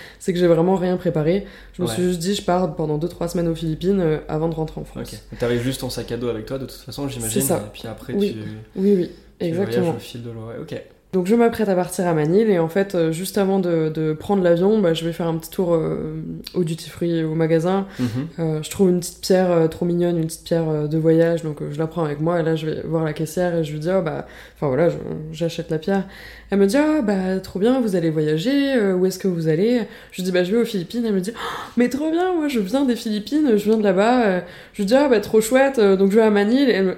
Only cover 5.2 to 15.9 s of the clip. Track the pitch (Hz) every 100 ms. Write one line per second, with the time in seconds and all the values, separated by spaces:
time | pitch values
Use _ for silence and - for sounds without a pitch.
5.2 | - 107 120 120 127 131 127 123 - 117
6.2 | 120 110 107 135 123 - - - 139 120
7.2 | 113 110 139 156 104 - 117 107 - 127
8.2 | 202 110 107 110 - - 196 196 165 -
9.2 | - - 175 170 202 - 170 113 - 123
10.2 | 117 113 113 120 151 123 - _ _ 185
11.2 | 180 233 233 233 202 180 175 - 175 160
12.2 | 151 190 226 175 160 196 196 185 160 160
13.2 | 190 214 190 196 175 165 156 156 156 156
14.2 | - 202 175 170 196 220 175 160 165 165
15.2 | 170 165 - - 175 165 156